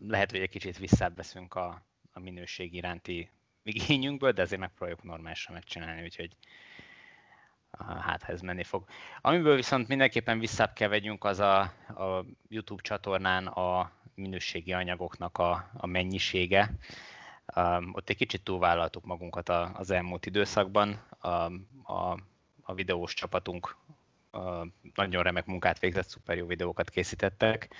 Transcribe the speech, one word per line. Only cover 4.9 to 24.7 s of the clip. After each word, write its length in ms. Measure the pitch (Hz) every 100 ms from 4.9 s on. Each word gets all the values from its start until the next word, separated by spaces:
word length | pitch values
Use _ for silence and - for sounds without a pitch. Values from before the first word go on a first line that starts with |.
| 85
normálisan 500 | 90 82 82 82 -
megcsinálni, 500 | 87 - - 82 80
úgyhogy, 320 | 85 - 85 - - - - - - - - - _ - _ _ _
ah, 260 | - - -
hát, 260 | - 85
ha 80 | -
ez 100 | 87
menni 220 | 90 90
fog. 220 | 85 92 87 - - -
Amiből 340 | - 170 151 139
viszont 320 | 120 131 113
mindenképpen 520 | 135 135 - 113 113
visszább 340 | 113 - 110
kell 140 | - 107
vegyünk, 340 | 104 104 104
az 160 | 101 95
a, 200 | 101 95 92 - -
a 380 | 110 95 92 92 92 -
YouTube 340 | 110 - 98
csatornán 640 | - 104 101 95 95 92 92
a 440 | - 90 92 90 - - -
minőségi 580 | 95 92 - 87 85
anyagoknak 640 | 90 90 87 87 - 87 -
a, 320 | 87 85 87
a 120 | - 90
mennyisége. 840 | 90 92 95 - 92 90 95 110 - - - - - - - - -
Öm, 340 | 87 87 90
ott 160 | 90 -
egy 60 | 101
kicsit 260 | - 95
túlvállaltuk 600 | - 92 87 85 82 - 92
magunkat 440 | 87 87 87 87
a, 220 | 87 85
az 180 | 92 95
elmúlt 340 | 92 90 87 -
időszakban. 760 | 95 101 - 95 104 104 104 - -
Öm, 440 | - 87 85 90 101 131
a, 340 | 120 95 90 90 95 _ _ _
a 120 | -
videós 400 | 92 95 87 87
csapatunk, 640 | - - 90 - 87 - - - - _ _ _
ö, 300 | 107 92 87 85